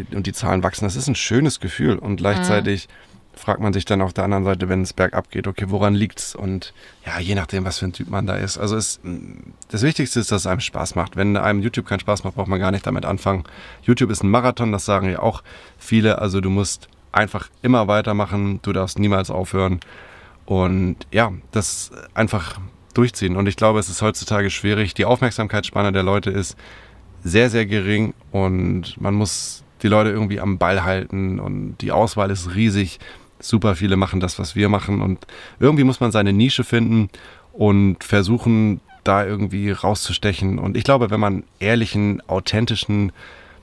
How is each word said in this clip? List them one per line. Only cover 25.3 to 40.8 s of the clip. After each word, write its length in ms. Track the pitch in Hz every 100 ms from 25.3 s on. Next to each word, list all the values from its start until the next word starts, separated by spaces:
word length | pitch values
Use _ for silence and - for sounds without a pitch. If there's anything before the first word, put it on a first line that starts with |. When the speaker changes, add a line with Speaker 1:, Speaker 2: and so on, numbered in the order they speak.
| - 107 104 - 101 101
Speaker 1:
der 100 | 95
Leute 280 | 92 101 98
ist 260 | 98 92 - - - - - - -
sehr, 280 | 85 98 123
sehr 160 | 113 104
gering 480 | 104 95 104 107 - -
und 640 | 98 95 92 92 95 82 -
man 140 | 101
muss 500 | 104 104 - - - - -
die 60 | 107
Leute 200 | 107 107
irgendwie 320 | 104 104 101
am 160 | 101 90
Ball 280 | 87 98
halten 540 | 92 95 95 98 95 98
und 380 | 98 98 101 -
die 100 | -
Auswahl 380 | 87 113 107 98
ist 240 | 95 87
riesig. 440 | 95 110 98 95 - - - - -
Super 380 | - 110 107 87
viele 200 | 98 95
machen 220 | 95 95
das, 180 | 90 -
was 180 | 90 101
wir 140 | 101
machen 320 | 104 - 101
und 240 | 98 92 - - - -
irgendwie 240 | 127 151
muss 160 | 135 123
man 100 | 120
seine 220 | 107 101
Nische 320 | 98 127 -
finden 460 | 120 117 110 113 101 - - - -
und 500 | - 104 101 98 87
versuchen, 760 | - 104 95 117 113 110 107 92 - -
da 220 | - 98 98
irgendwie 440 | 104 101 101 101
rauszustechen. 840 | 95 92 104 - 90 104 - 95 98
Und 160 | 98
ich 100 | 98